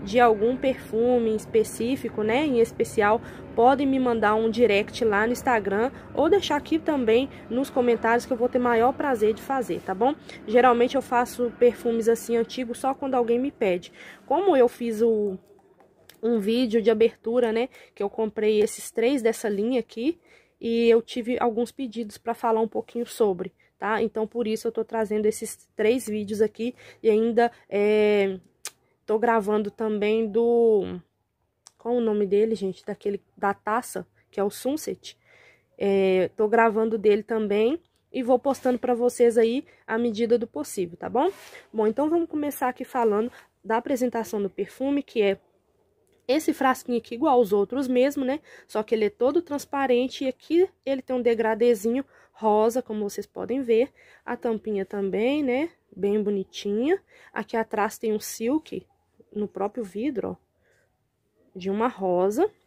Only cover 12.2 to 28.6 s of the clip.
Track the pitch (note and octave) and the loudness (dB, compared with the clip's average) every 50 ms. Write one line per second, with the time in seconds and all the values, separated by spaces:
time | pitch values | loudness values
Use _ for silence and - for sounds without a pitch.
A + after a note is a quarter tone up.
12.2 | - - A#3 A3+ A#3 A#3 - B3+ C4 A3+ A#3+ - - C4+ C4+ - C#4+ C4+ B3+ B3 | 0 -2 -2 -2 -2 -2 -4 -8 -8 -8 -8 -4 -4 -4 -4 -4 -4 -2 0 0
13.2 | A#3+ A3+ A#3 A#3+ B3+ C#4+ - _ A#3 G3 F3+ F3+ F3 - - - - - - - | 0 0 0 0 0 -4 -4 _ 0 0 0 -2 -4 -12 -20 -20 -20 -20 -20 -20
14.2 | _ - C4+ D#4+ G4 G4 E4+ C4+ A#3+ A#3+ - - A#3+ A#3 A3 G#3 A#3 A#3 A3+ G#3+ | _ -2 0 2 4 4 6 6 4 4 2 -2 -6 -6 0 2 2 2 2 2
15.2 | G#3 G3+ F#3+ F#3 _ _ - _ _ _ _ _ _ _ _ _ _ _ - _ | 0 -2 -4 -8 _ _ -20 _ _ _ _ _ _ _ _ _ _ _ -18 _
16.2 | - A3+ A#3+ A3+ G3 G3+ A3+ B3 C4 A3+ G#3 A#3 G#3 A3+ A3+ G#3+ A3+ A3+ - _ | -2 0 0 0 0 0 0 0 0 0 0 2 2 2 4 4 2 2 2 _
17.2 | _ A3+ A#3 B3+ B3 A3+ G#3+ A3+ A#3+ C4+ _ - - _ _ - G3+ G3+ - - | _ -2 0 0 0 0 0 -2 -4 -4 _ -20 -20 _ _ -6 -6 -6 -4 -4
18.2 | A3 G#3+ - - G#3+ G#3+ A3 G#3 G#3 A3 - - - - _ - A3 A#3+ C#4+ C4+ | -4 -4 -4 -2 0 2 2 2 2 0 -2 -8 -14 -10 _ 0 0 0 0 2
19.2 | G#3+ A3+ A3+ - - A3 G#3 G3 G#3 A#3 C4 B3 A3 _ - A3+ A#3 D4 E4+ _ | 0 0 -2 0 -4 -4 -2 -2 -2 0 -2 -2 -4 _ -8 -4 -4 -4 -4 _
20.2 | _ _ _ _ _ _ _ _ - A#3 A#3 A#3 A#3 A#3 A3+ A#3 A3+ - - B3+ | _ _ _ _ _ _ _ _ -4 -2 0 2 4 6 4 4 2 0 -8 -8
21.2 | A3+ A3+ B3+ - - A#3+ A3 A3 A#3+ A3+ - - C#4 A#3+ G#3 A3+ A#3+ G#3+ - - | -4 -4 -2 0 0 0 0 -2 -4 -6 -6 -10 -10 -10 -8 -8 -10 -10 -12 -12
22.2 | _ A3+ A#3 - - A#3 A3+ A3 A3+ A3 - A3 - - - A#3 - - - - | _ -8 -8 -4 -2 0 0 0 0 -2 -4 -8 -10 -8 -8 -8 -8 -8 -2 0
23.2 | A#3 G#3 F#3+ F3 F#3 F3+ _ _ _ _ _ _ - G3+ A3 G#3+ A3+ G#3+ _ A3 | 0 0 0 -2 -6 -12 _ _ _ _ _ _ -4 -4 -2 0 -2 -2 _ -4
24.2 | A3 A3 _ A#3 A#3+ G#3+ A3 A3 - A#3 A3+ - A3 - - A3+ A3 F#3+ G#3+ G#3+ | -6 -4 _ -4 -2 -2 -2 -2 -4 -6 -4 -4 -6 -4 -2 -4 -2 -2 -2 0
25.2 | G#3+ G#3+ A3 - A3+ G#3+ - _ _ _ _ - G#3+ G#3+ A#3+ C4 - A3 G#3 G#3+ | 0 0 0 0 -8 -12 -12 _ _ _ _ 0 2 2 2 2 -2 -4 -6 -6
26.2 | G#3 F#3+ A3 G3+ A3 G#3+ _ - A3 B3 B3 _ - - - _ - A3 G#3 G#3+ | -4 -6 0 0 0 0 _ -4 -6 -6 -6 _ -20 -20 -20 _ 2 2 4 4
27.2 | A3+ A#3 A3+ A3+ A#3 A#3 - _ _ _ - G3+ G3+ G#3 G#3+ G#3+ G#3+ G#3 G#3 G#3 | 2 2 4 2 2 2 0 _ _ _ -2 0 2 4 4 4 4 4 4 4
28.2 | G3 G3 F#3+ F#3 _ _ _ _ | 2 0 -2 -6 _ _ _ _